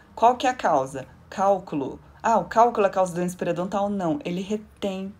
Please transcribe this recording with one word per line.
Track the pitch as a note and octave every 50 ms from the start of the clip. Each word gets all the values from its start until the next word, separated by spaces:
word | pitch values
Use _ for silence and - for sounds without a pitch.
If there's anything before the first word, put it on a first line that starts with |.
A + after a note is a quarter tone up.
| - _ -
Qual | - - A#3 B3
que | B3 -
é | B3+
a | B3
causa? | - - G3 D#3+ C#3 C3+ C#3 - C3+ - - - - - -
Cálculo. | - - F#3+ - G2+ F2+ F2 - - G2 - - - - - - - -
Ah, | - A3 A3+
o | G3+ F3
cálculo | - - A#3 A#3 A#3+ A#3 A#3 G3+
é | F#3+
a |
causa | - G3 F#3 F3+ E3
da | F3
doença | F3+ F3+ F3
periodontal? | - F3 E3+ E3+ E3 F3+ G3+ G#3 G3+ G3+ G#3
Não, | G#3 G3 F#3 E3 D3+ D3 -
ele | F3+ F3 F3+
retém | G3 F#3 G#3+ G#3+ G#3+ - - - - G3+ F#3+ F#3+ F#3+ G3 G3+ -